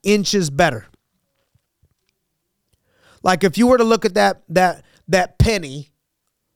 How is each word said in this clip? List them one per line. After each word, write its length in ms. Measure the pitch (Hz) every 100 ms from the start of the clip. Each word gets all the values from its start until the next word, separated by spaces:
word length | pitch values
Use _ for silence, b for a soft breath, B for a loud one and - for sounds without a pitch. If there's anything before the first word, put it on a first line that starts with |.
inches 480 | 190 208 185 202 160
better? 380 | 139 170 110 - _ _ _ _ _ _ _ _ _ _ _ _ _ _ _ _ _ _ _ b b b b
Like 220 | 180 185
if 120 | 190 190
you 120 | 240
were 100 | 254
to 60 |
look 220 | 226 226 214
at 100 | 196
that, 260 | 202 185 _
that, 340 | 170 180 - b b -
that 280 | 185 180 _
penny 540 | 214 208 151 139 139 _ _ _ _ _ _